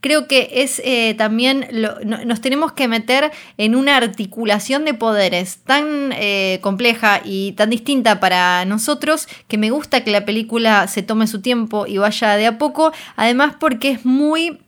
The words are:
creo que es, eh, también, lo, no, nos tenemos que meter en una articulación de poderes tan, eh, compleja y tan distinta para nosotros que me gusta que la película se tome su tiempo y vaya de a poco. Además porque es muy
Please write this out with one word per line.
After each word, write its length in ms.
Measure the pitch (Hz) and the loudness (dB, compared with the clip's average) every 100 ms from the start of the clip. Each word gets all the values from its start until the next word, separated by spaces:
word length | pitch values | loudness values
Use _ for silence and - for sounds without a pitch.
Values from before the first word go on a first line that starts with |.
creo 240 | 277 302 302 | 2 0 2
que 220 | 269 - 254 | 0 2 0
es, 260 | 269 - | -2 -2
eh, 300 | - 247 226 220 | -2 0 0 0
también, 480 | 214 220 247 269 254 | 0 0 0 0 -2
lo, 280 | 233 220 - | -4 -4 -4
no, 220 | 208 220 233 | -6 -6 -4
nos 160 | 226 | -2
tenemos 300 | 254 269 311 | 0 0 -2
que 160 | - 262 | -2 -2
meter 440 | 226 226 262 302 302 - - | -2 0 2 2 -4 -20 -2
en 160 | 214 240 | 2 2
una 200 | 269 277 | 4 2
articulación 880 | 233 185 196 208 226 208 208 269 302 | 2 -4 -10 -6 0 0 0 -2 -2
de 100 | 240 | -2
poderes 640 | 226 208 190 175 185 - | 0 2 2 0 -4 -10
tan, 480 | - 277 302 294 277 | 0 0 0 -4 -4
eh, 440 | - 208 196 190 185 | -4 -2 0 0 0
compleja 580 | 196 196 240 226 220 202 | -2 0 0 2 2 2
y 280 | - 190 196 | 0 -6 -6
tan 180 | - 220 | -2 0
distinta 500 | 226 233 277 226 202 | 0 -2 0 2 2
para 460 | 190 180 180 180 185 | 2 2 2 2 0
nosotros 600 | 214 220 294 294 311 - - _ | -2 -2 -2 0 -2 -4 -16 _
que 120 | 214 | -2
me 100 | 214 | 0
gusta 340 | 277 302 254 | -2 -2 -2
que 60 | 226 | 2
la 160 | 202 202 | 0 0
película 600 | 214 226 233 226 214 190 | -4 -2 0 4 4 4
se 160 | - | -4
tome 240 | 185 220 220 | -2 0 0
su 140 | 220 | 0
tiempo 440 | 220 240 220 214 196 | -2 -2 -2 -4 -4
y 140 | 196 | 0
vaya 360 | 202 208 220 208 | 0 0 0 2
de 100 | 220 | 2
a 100 | 226 | 0
poco. 340 | 294 262 320 311 - - | -4 2 0 0 -16 0
Además 360 | 220 247 294 294 | 0 4 0 2
porque 320 | 311 247 269 | -2 0 -2
es 120 | 254 | -2
muy 540 | 254 262 294 320 339 302 | 0 2 2 2 -2 -6